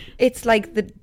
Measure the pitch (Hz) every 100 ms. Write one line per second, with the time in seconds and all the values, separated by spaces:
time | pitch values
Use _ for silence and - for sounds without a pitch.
0 | - - 262 - 233 220 - 214 - -